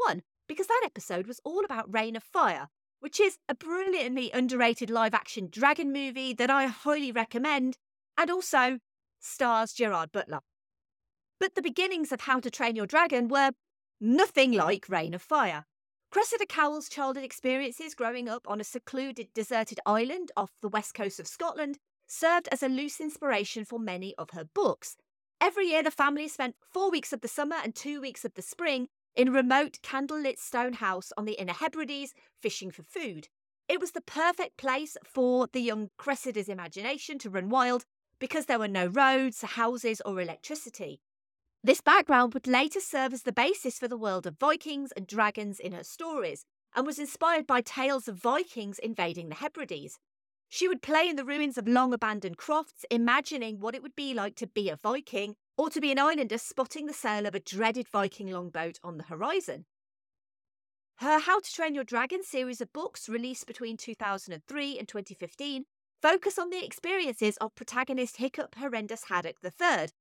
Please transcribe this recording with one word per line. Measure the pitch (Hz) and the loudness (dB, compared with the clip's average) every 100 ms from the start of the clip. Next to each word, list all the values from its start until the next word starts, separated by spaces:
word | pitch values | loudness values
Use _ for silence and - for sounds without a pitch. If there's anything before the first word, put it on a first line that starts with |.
| 466 | 0
one, | 180 - _ - | 0 -8 _ -10
because | 311 381 | -6 0
that | 480 - | 2 2
episode | - - 180 202 | -4 -6 -6 -6
was | 247 294 | -10 -4
all | 349 | -2
about | 208 233 214 | -2 -4 -2
Reign | 220 226 226 | -2 -2 -6
of | |
Fire, | - 359 247 151 143 _ _ _ | -2 2 2 2 -8 _ _ _
which | 285 - | -8 2
is | 392 - - | 2 2 -6
a | |
brilliantly | 269 320 349 381 359 247 262 254 | -6 -4 -2 0 0 0 -2 -2
underrated | 247 254 254 240 233 220 | 0 0 4 4 2 0
live-action | 226 220 214 - - 180 | 2 2 0 -8 -8 -8
dragon | 208 277 302 285 | 2 4 4 0
movie | 277 269 254 262 | -2 -4 -4 -4
that | 226 240 | 0 4
I | 277 269 | 4 2
highly | 220 285 302 269 | 0 0 0 0
recommend, | 233 226 240 294 285 254 254 _ _ _ - | -2 -2 -2 0 2 0 -2 _ _ _ 0
and | 330 | 2
also | 359 - 269 254 254 - _ _ _ | 0 4 4 4 0 -8 _ _ _
stars | - - 247 220 220 | -16 0 2 4 2
Gerard | - 226 180 160 | 0 0 0 -2
Butler. | 202 - 151 - _ _ _ _ _ _ _ _ _ | -4 -4 -8 -10 _ _ _ _ _ _ _ _ _
But | 370 381 | 0 0
the | |
beginnings | 339 240 370 359 302 | -2 0 0 0 -2
of | 247 | -4
How | - 262 | 0 0
to | 247 | 0
Train | - 240 226 | -2 -2 0
Your | 202 | 2
Dragon | 311 339 254 233 | 4 4 4 4
were | 277 269 247 _ _ _ _ | 4 4 2 _ _ _ _
nothing | 214 285 440 294 262 | 4 6 6 6 6
like | 220 160 202 - | 6 4 2 0
Reign | 180 160 | -2 0
of | 175 | -6
Fire. | - 302 208 151 - _ _ _ _ | 0 2 2 0 -10 _ _ _ _
Cressida | 392 453 466 403 | 2 2 0 -2
Cowell's | - 294 302 - | 2 2 2 -6
childhood | - 269 269 | -4 -2 -2
experiences | 269 - 254 262 269 240 320 | -8 -2 0 0 -2 -6 -12
growing | - 233 247 240 | -4 -4 -2 -4
up | 233 - | -6 -4
on | 214 | -6
a | |
secluded, | 208 247 - 262 269 240 214 | -4 -8 -6 -4 -4 -6 -6
deserted | - 214 233 220 214 - | -6 0 0 -2 -2 2
island | 214 247 359 330 - | 2 2 -2 -4 -4
off | 190 _ | -4 _
the | 208 | -4
west | 214 208 | -2 -4
coast | - 202 190 | -4 -4 -4
of | 160 | -12
Scotland | - 330 302 294 285 _ _ _ | -6 -4 -2 -6 -6 _ _ _
served | - 330 349 - | 2 4 4 2
as | 269 | -2
a | 269 | 0
loose | 262 294 - | 0 -2 -6
inspiration | 311 302 285 202 202 233 208 | -8 -2 0 0 0 -6 -8
for | 233 | -6
many | 220 180 190 - | -6 -6 -8 -8
of | 160 | -10
her | 175 160 | -10 -4
books. | 392 294 - - - _ _ _ _ | 2 2 2 -8 -18 _ _ _ _
Every | 349 370 359 | 2 4 4
year, | 311 | 4
the | 302 | 4
family | - 277 294 302 | 2 2 2 -4
spent | - 254 - _ | -4 -4 -6 _
four | 370 392 | 0 2
weeks | 339 - | 0 -2
of | 247 | -6
the | 233 | -4
summer | - 294 330 | -2 -2 -2
and | 226 226 | -4 -6
two | 285 294 | -8 -6
weeks | 269 247 | -8 -8
of | 220 - | -10 -10
the | |
spring | - - 339 262 247 _ _ - | -12 -4 0 0 -4 _ _ 4
in | 254 | 6
a | |
remote | 269 247 269 294 - | 6 6 4 4 -4
candlelit | - 269 277 302 277 - | -6 -4 -2 -2 -2 -4
stone | - 240 247 | -4 -2 -2
house | 240 202 185 - - | -2 -2 -2 -6 -6
on | 214 | -4
the | |
Inner | 214 185 | -4 -4
Hebrides, | - 320 320 294 285 277 - _ _ | -2 -4 -2 -6 -6 -8 -12 _ _
fishing | - - 185 | -6 -6 -10
for | - | -12
food. | 160 359 277 160 - _ _ _ - | -12 -8 -8 -8 -16 _ _ _ -4
It | 285 | -2
was | 349 | -2
the | 330 | -8
perfect | - 294 339 349 359 - | -8 0 2 2 -6 -4
place | 269 269 302 - | -2 -2 -4 -12
for | - 262 247 247 247 | -6 2 4 4 2
the | 254 | 0
young | 233 214 214 - | 0 -2 -6 -6
Cressida's | 285 269 262 208 196 | -4 -2 -2 -4 -4
imagination | 185 170 190 226 294 - 285 | -8 -10 -6 -6 -6 -8 -10
to | 214 | -4
run | 185 185 | -4 2
wild | 262 247 247 - _ _ _ | 2 4 2 -2 _ _ _
because | 262 311 302 | -4 -2 0
there | 240 | 0
were | 208 | 2
no | 190 180 | 2 2
roads, | 226 269 262 262 - | 6 6 6 2 -2
houses, | 208 233 233 247 233 220 | -8 0 0 2 -2 -2
or | - 190 | -4 -4
electricity. | 170 - - 302 240 - 165 - _ _ _ _ _ _ | -4 -8 -10 -10 -10 -12 -12 -12 _ _ _ _ _ _
This | 233 - | 6 6
background | - 359 - 254 247 | 8 6 8 6 6
would | 254 254 | 2 4
later | 254 302 392 | 4 4 0
serve | - 285 262 | -2 -2 -2
as | 254 | -2
the | 254 | -2
basis | 233 277 415 262 - | 2 2 2 -2 -4
for | 240 | -6
the | 233 | -2
world | 214 185 254 | -2 -2 -4
of | 160 | 2
Vikings | 285 311 311 285 277 | 2 2 -2 -6 -6
and | - 185 | -10 -6
dragons | 208 208 214 208 196 | 2 2 2 -8 -8
in | 180 | -8
her | 175 | -10
stories, | - - 330 302 175 143 - _ _ - | -12 -10 -6 -4 -4 -6 -14 _ _ -2
and | 277 | -2
was | 294 | -4
inspired | 285 - 330 330 285 | -8 0 2 2 2
by | 247 | 2
tales | 233 269 269 269 226 | 2 -2 0 0 -4
of | 180 | -2
Vikings | 233 285 359 233 202 190 | 0 0 -2 -8 -10 -6
invading | 226 208 170 170 165 | -6 -2 -4 -4 -10
the | 202 | -6
Hebrides. | 294 330 277 156 143 - _ _ _ _ _ | -8 -6 -8 -8 -10 -18 _ _ _ _ _
She | - 359 | 0 0
would | 294 | 0
play | - 311 349 | 2 2 2
in | 285 | 0
the | 262 | -2
ruins | 294 294 247 | -2 -2 -2
of | 214 | 4
long-abandoned | 247 254 240 220 214 190 165 | 6 6 2 0 -2 -6 -8
crofts, | - 302 294 - - | 0 0 0 -14 -2
imagining | 233 233 262 277 294 226 214 | 2 4 4 2 -6 -6 -6
what | 214 254 | -6 -6
it | |
would | 262 - | -10 -8
be | 277 | -4
like | 233 202 - | -2 -4 -6
to | 220 | -4
be | - 190 | -2 -2
a | 151 | -2
Viking | 214 269 - 196 208 208 _ - | -2 -2 -2 -4 -4 -10 _ 0
or | 311 | 0
to | 311 | 0
be | 285 | 2
an | 269 | 4
islander | 294 311 233 226 | 4 4 0 -2
spotting | - - 254 311 294 | -4 -4 -2 -4 -8
the | |
sail | - 226 208 208 | -6 -2 -2 -2
of | 190 | -4
a | |
dreaded | - 190 226 240 233 | -6 0 0 0 -2
Viking | 202 196 - 190 | 0 0 -4 -8
longboat | 185 180 165 165 160 | -8 -6 -6 -6 -8
on | 175 160 | -12 -12
the | |
horizon. | 165 160 247 381 - 147 - _ _ _ _ _ _ _ _ _ _ _ _ _ | -12 -6 -2 -2 -2 -10 -14 _ _ _ _ _ _ _ _ _ _ _ _ _
Her | 262 302 | 2 2
How | 311 381 | 4 2
to | - | 2
Train | - 320 285 | -4 -2 -2
Your | |
Dragon | 240 240 262 370 | -2 -2 -2 -4
series | 381 269 254 240 | -4 -4 -4 -6
of | 240 | -8
books, | - - - - | -8 -10 -10 -6
released | 233 247 254 - | -6 -6 -8 -12
between | - 233 226 | -10 -10 -10
two | - | -12
thousand | 220 208 196 - | -6 -4 -4 -6
and | 160 - | -14 -8
three | 285 285 277 | -6 -6 -6
and | 208 | -8
twenty | 208 196 | -10 -10
fifteen, | 196 175 - 285 269 - _ _ _ | -12 -14 -8 -8 -6 -10 _ _ _
focus | 302 370 403 381 | 6 6 2 -2
on | 349 | -4
the | 359 | -6
experiences | - - 339 381 302 220 214 - | -8 -6 -2 0 0 0 0 0
of | 220 - | -6 -8
protagonist | 240 247 269 262 247 - | -6 -4 -2 -2 -2 -2
Hiccup | 254 - 269 226 | -4 -2 -8 -6
Horrendous | 277 233 214 226 - | -4 -4 -6 -10 -2
Haddock | 180 - - | -2 -2 -8
the | 180 | -10
third | - 349 220 156 - | 2 2 4 0 -8